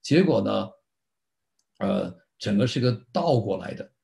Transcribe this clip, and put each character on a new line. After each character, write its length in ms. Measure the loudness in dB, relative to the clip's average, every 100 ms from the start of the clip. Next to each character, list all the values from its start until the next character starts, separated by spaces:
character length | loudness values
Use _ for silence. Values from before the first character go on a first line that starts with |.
结 220 | 4 4
果 180 | 4 2
呢， 280 | 0 -2 -6 -12 _ _ _ _ _ _ _ _ _ _
呃， 360 | -4 -2 -4 -10 _ _
整 180 | -2 2
个 100 | 2
是 140 | 0
个 180 | -2 -2 -4
倒 260 | -2 2 2
过 200 | 0 -4
来 160 | -6
的。 180 | -12 -16 _